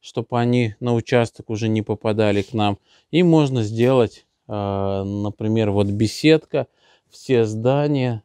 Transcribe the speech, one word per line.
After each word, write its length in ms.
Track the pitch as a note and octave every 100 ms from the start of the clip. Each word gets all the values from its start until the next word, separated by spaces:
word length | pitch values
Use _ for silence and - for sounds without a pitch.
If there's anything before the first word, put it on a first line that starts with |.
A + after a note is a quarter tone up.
чтоб 320 | - - A#2
они 420 | B2 A#2+ B2 A#2 G#2
на 160 | B2
участок 560 | A#2 A2+ B2 A#2 - -
уже 180 | G#2+ A2
не 140 | A2
попадали 600 | G#2 G#2 A2 G#2+ G#2+ G2+
к 100 | F#2+
нам. 260 | A2 G#2 G2+ _ _ _
И 120 | D#3
можно 380 | F3+ D#3+ C#3+ C3
сделать, 640 | G#2+ A2+ A#2+ C3 A2 - _ _ -
э, 560 | G#2+ G2+ G2 G2 G2
например, 680 | G2 G2+ G#2 - A2 A2 G#2+
вот 160 | G2+ G2+
беседка, 800 | G2+ A2 - D3+ D#3 - D3+ B2 _ _ _ _
все 340 | - - B2+
здания, 800 | A2 A2 A#2 C#3 D3 C#3+ B2+ A2+